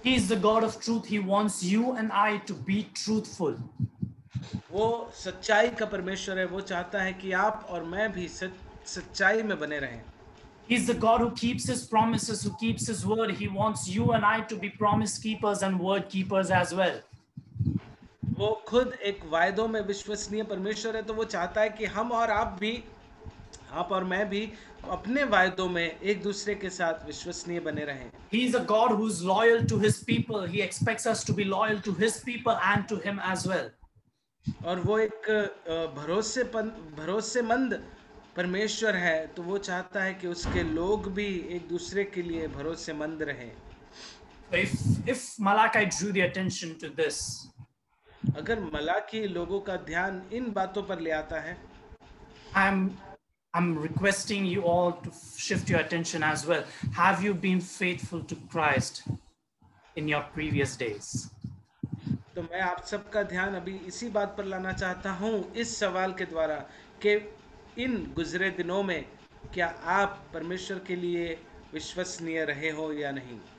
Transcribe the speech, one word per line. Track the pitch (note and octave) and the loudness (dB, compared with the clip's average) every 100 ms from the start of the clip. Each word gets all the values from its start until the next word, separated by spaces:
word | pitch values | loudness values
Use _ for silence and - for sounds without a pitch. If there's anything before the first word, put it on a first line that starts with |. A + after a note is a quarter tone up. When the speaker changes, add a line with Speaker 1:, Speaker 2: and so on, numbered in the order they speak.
| B3+ | 4
Speaker 1:
He | B3+ | 4
is | F#3+ | 4
the | G#3+ | 4
God | G#3 A3 - | 6 6 4
of | - | 0
truth। | - A3+ - | -2 -2 0
He | G#3+ | -2
wants | F#3+ G3+ G#3+ - | 2 4 2 0
you | F3+ G#3+ | 2 4
and | B3 B3 A3 | 4 0 0
I | G3 G#3+ G#3 | 4 4 2
to | - | -4
be | E3+ - G3 - - | -8 0 0 -2 -6
truthful। | - A3 G#3+ - D#3 B2 A#2+ - - - - - - - - - - | 0 0 -2 -2 -2 -2 -10 -4 -6 -4 -8 -8 -10 -8 -6 -10 -6
Speaker 2:
वो | F#3 A3+ A#3 - | 0 2 0 -6
सच्चाई | - F#3+ F3+ - G#3 A#3+ | -8 -10 -6 4 6 6
का | A#3 | 2
परमेश्वर | G#3+ G3 F3+ F#3+ - F#3+ | -2 -2 -4 -4 -2 -2
है। | |
वो | F3+ F#3+ | -2 -4
चाहता | G3 F3+ F3+ G3+ | -4 -4 -2 -2
है | F#3+ | -2
कि | F#3 F#3+ | -2 -2
आप | F#3 G#3+ G#3+ - | 2 2 0 -8
और | F3 | -8
मैं | E3 F#3 G#3+ | -4 -2 -2
भी | F#3 E3+ | -2 -6
सच-, | - F#3 F#3 - - - | -6 -8 -8 -18 -16 -12
सच्चाई | F#3 - - F#3+ A3 | -10 -10 4 6 6
में | G#3+ E3+ | 2 -2
बने | D3+ D3 | -2 -4
रहें। | C3 A#2 - - - - - - - | -6 -8 -14 -20 -20 -20 -20 -20 0
Speaker 1:
He | A#3 | 2
is | F#3 | 2
the | A#3 | 4
God | A3 A3+ | 6 6
who | A#3 A#3+ | 4 2
keeps | A#3 B3 - | 0 0 -2
his | B3 - | -4 2
promises, | A3 A3+ A3+ - G#3+ G#3 | 4 4 2 -2 -2 -4
who | - | 0
keeps | A3+ - A3+ | -2 0 -2
his | G#3 | -2
word। | F#3+ A3 G#3+ F#3 | 0 2 0 -2
He | G3+ | -4
wants | F#3+ G#3+ G#3 F3+ G3 | 2 0 0 -2 2
you | |
and | A#3+ A3+ | 4 6
I | G#3 A3 | 4 2
to | G#3+ G3+ | -2 -6
be | G3+ - | -6 0
promise | G#3 G#3 G#3+ - | 4 4 2 -2
keepers | A3 G#3+ G#3+ G3 | -4 0 0 2
and | G3 F#3 | 2 2
word | F#3 G3 F#3+ | 2 0 0
keepers | F#3+ F#3 G3 F#3 | -2 2 2 4
as | F#3 F3 | 4 4
well। | F3 F3+ B2+ - - _ - - - - - - - - _ | 2 2 2 -12 -20 _ -18 -14 0 0 0 -6 -20 -20 _
Speaker 2:
वो | - - G#3 G#3+ - | -4 0 0 0 2
खुद | A#3 B3+ | 4 4
एक | - G3+ G3 | -2 -4 -4
वायदों | D#3+ E3 F3+ F#3+ A3+ | 0 4 4 4 0
में | A3 | 0
विश्वसनीय | G3 G3 - G#3 - G#3+ | -2 -4 -4 -6 -2 -4
परमेश्वर | G#3+ F#3+ G3 G#3+ A3+ | -2 -2 -2 -2 -2
है, | A3 | -4
तो | G#3+ | -4
वो | A3 | -4
चाहता | A3 F3+ F3+ G#3+ | -2 -2 0 2
है | G#3+ | 2
कि | G#3+ | 0
हम | G3+ G3 A#3 | -4 -2 0
और | A3+ A3+ | 2 4
आप | G#3 A3+ | 4 2
भी, | F#3 G#3+ A#3 - - - - - - - - - | 0 -2 -2 -8 -20 -20 -16 -16 -16 -18 -18 -10
आप | D#3 F3+ | -6 -2
और | F#3+ | 0
मैं | F#3 F#3 G#3 | 0 0 0
भी | G3+ G#3+ - - - - | -2 -4 -10 -20 -14 -8
अपने | F3+ G3+ C4+ | -6 0 0
वायदों | C4+ G3+ F#3 F#3 F#3 | 4 6 6 4 0
में | F3 E3 D#3+ | 0 0 -2
एक | F#3+ G3+ | -2 0
दूसरे | F#3+ G3+ G#3 | -2 -4 -4
के | G3+ F#3+ | -4 -4
साथ | F3+ E3+ D#3 | 0 0 0
विश्वसनीय | D3+ C#3+ F3 E3+ F3 E3+ | -8 -8 -8 -8 -6 -4
बने | D#3+ D3+ | -2 -4
रहें। | D3 C3 A#2+ - - | -4 -6 -10 -16 -2
Speaker 1:
He | A3 B3 | 0 2
is | A3+ | 2
a | F3+ | 4
God | G#3+ A#3 | 4 6
who | G#3 A3 | 4 2
is | F3+ | 0
loyal | F3+ F#3+ A#3 A#3 - | 2 6 6 6 4
to | G#3 | 4
his | G#3+ - - | 4 2 2
people। | A#3 A#3 G#3+ F3 | 2 2 -2 -2
He | G3 F#3+ | -2 -2
expects | - - A3 A#3 | 0 0 2 0
us | G3+ | 0
to | - | 0
be | F3+ | 0
loyal | G3 F#3+ G#3+ G#3 | 2 2 2 2
to | G#3 | -2
his | F3 A3 - | 2 2 2
people | B3 A#3+ A#3 - | -6 -2 0 2
and | F#3 G#3 G3 | 4 4 2
to | G3+ G3+ | -4 -2
him | G3+ F#3 | -2 -2
as | F3+ F#3 | -2 0
well। | F3 A#2 _ - _ _ _ _ _ - - | 0 -2 _ -20 _ _ _ _ _ -6 -4
Speaker 2:
और | E3+ F#3 | -4 0
वो | F3 G#3+ | 2 4
एक, | A3 G#3+ G#3+ | 2 0 2
अ, | G#3+ G3 - E3+ E3 D#3+ | 2 2 -4 -4 -2 -2
भरोसेपन-, | C#3+ D3+ F#3+ G#3+ B3+ B3 A3 A3 - - | -4 -2 0 0 -2 -2 -2 -4 -6 -14
भरोसेमंद | D3+ D#3 G#3 G#3+ B3 A3+ A#3+ C4 G3 - - - - - | -8 -2 -2 0 0 2 2 2 -2 -6 -18 -20 -20 -10
परमेश्वर | F3 F3+ F#3 G#3+ - A3 | -2 0 0 0 2 2
है, | F#3 F3 D#3+ D#3+ | 4 2 2 -2
तो | - | -8
वो | F3 G3 | -4 -4
चाहता | G3 F3+ F3+ G3+ | -2 -6 -4 -2
है | F#3+ | -2
कि | F#3+ F3+ | -2 -6
उसके | E3+ E3+ F3 | -4 0 0
लोग | E3 D#3+ F3+ G#3+ F#3+ | 0 0 2 0 0
भी | F#3+ G#3 F3+ | -2 -2 -2
एक | D3 F3 E3+ | -4 -8 -4
दूसरे | E3+ - F#3+ | -6 -2 -2
के | G3 F#3 | -2 -4
लिए | E3+ E3 D#3 | -4 -4 -4
भरोसेमंद | C#3 D3+ E3 - D3+ D3+ D#3 | -4 -6 -6 -6 -4 -4 -4
रहें। | D3 B2+ A#2+ A2 - - - - - - - - - | -4 -6 -10 -16 -20 -20 -20 -20 -18 -18 -20 -20 -2
Speaker 1:
If, | F3 G3 - - | 0 2 2 4
if | - - B3+ - - | 4 2 -2 -4 0
Malachi | G3 G#3 A3 A3 | 4 6 6 6
drew | G3+ - G3+ | 2 0 0
the | F#3+ F3 | 2 2
attention | F#3 F#3+ F3+ E3+ D#3+ | 2 -2 -2 -8 -10
to | D#3 D#3+ | -8 0
this, | D3+ D3 - - - - - _ _ _ _ - - D3+ | 0 0 -6 -8 -14 -20 -20 _ _ _ _ -2 0 0
Speaker 2:
अगर | D#3 A3+ | -2 -2
मलाकी | E3+ D3+ D3+ G3 G#3+ A3 G#3 | -2 -4 0 0 0 -4 -2
लोगों | F3 E3+ G3 | -2 -2 -4
का | G3 | -4
ध्यान | F3+ D3 E3 F#3+ F#3+ F#3 | -6 -4 -2 -2 -4 -6
इन | A3+ B3 | -6 -2
बातों | G3+ F#3+ G3+ | -2 -2 -4
पर | F#3 F3+ | -4 -6
ले | D#3+ | -2
आता | D#3 D3+ D#3+ | -4 -4 -8
है, | D3+ F3 - - - - - - - - - G3 | -8 -12 -16 -20 -20 -20 -20 -20 -20 -20 -2 4
Speaker 1:
I'm, | G3 G3 F#3+ - - - _ _ _ E3+ | 4 4 0 -2 -16 -20 _ _ _ 0
I'm | F3 D#3+ D#3 | 2 2 0
requesting | D#3+ G3 G3 - G3+ F#3+ | 2 4 2 0 0 2
you | F#3+ | 2
all | E3+ F3 F3 | 4 6 4
to | F3 - - - - | 0 -10 -14 -16 -10
shift | - F#3+ | -2 0
your | - E3 D#3 | 2 2 2
attention | E3+ E3 E3 D#3 | -2 -2 0 0
as | D3 | 0
well। | D3 D#3+ - - - | 2 0 0 -6 -4
Have | - F3+ F3 | 4 6 6
you | G3+ | 2
been | F3+ F#3+ F#3 F3 - | 2 2 2 0 -2
faithful | F3+ F3 - E3 - | -2 -2 -6 -8 -8
to | - - | -10 -6
Christ | E3 D3+ C3+ - - - G#2 _ _ _ _ _ _ - - | 0 4 4 0 -6 -6 -6 _ _ _ _ _ _ -12 -4
in | |
your | D3+ D3 D3 D#3 | 0 0 -2 -6
previous | D3+ D3 C3 - | 0 2 0 0
days? | A#2+ G#2 - - - - - - _ _ - - - - - | -4 -4 -6 -8 -8 -14 -14 -14 _ _ -8 -6 -4 -4 -4
Speaker 2:
तो | F3 | -10
मैं | E3 F3 | -6 -2
आप | F#3 F3+ | -2 -2
सबका | - G#3 - G#3+ | -4 -6 -2 -2
ध्यान | G3+ F3+ G3 | 0 0 -2
अभी | F#3+ F3 | -2 -6
इसी | F#3+ F3+ - A#3+ | -8 -10 -8 -2
बात | G#3 G3+ G#3 | 0 0 -4
पर | |
लाना | F#3+ F#3 F#3+ | -6 -4 -4
चाहता | F#3 F#3 F3+ G3 | -2 -4 -4 -4
हूँ | F3+ G#3+ G#3+ F3+ | -2 0 -2 -2
इस | A#3 A#3 - | -4 -4 0
सवाल | G3+ F3+ F#3+ | 0 0 -2
के | F#3 | -2
द्वारा | F3+ D#3+ D#3 D3 C3+ - - - | -4 -2 0 -2 -8 -18 -20 0
कि | G#3 G#3+ G#3 - - - - - | 2 2 0 -18 -20 -20 -14 -4
इन | B3+ A3 C#3+ | -2 0 -2
गुजरे | C#3 D3+ F3+ F#3+ | -4 -2 0 0
दिनों | F3+ E3+ G3 | 0 0 0
में | G3 D#3+ C3+ - - - - | 2 -2 -4 -16 -20 -20 -8
क्या | F3+ E3+ - | -2 -2 -2
आप | D#3+ F#3+ G3 - - | 2 2 2 -2 -10
परमेश्वर | E3 E3 F#3 - F#3+ | -8 -6 -6 -6 -8
के | - | -4
लिए | F3+ F3 E3+ E3+ D#3+ - - - | -4 -2 -2 -2 -6 -12 -20 -12
विश्वसनीय | D#3 - F3+ F3+ - E3 D#3+ | -10 -8 -6 -6 -6 -4 -2
रहे | D3+ C#3+ D#3+ | -2 0 -2
हो | D#3 D#3 | -2 -4
या | D3 C#3+ | -4 -4
नहीं? | C3+ B2+ A2+ - | -6 -10 -16 -16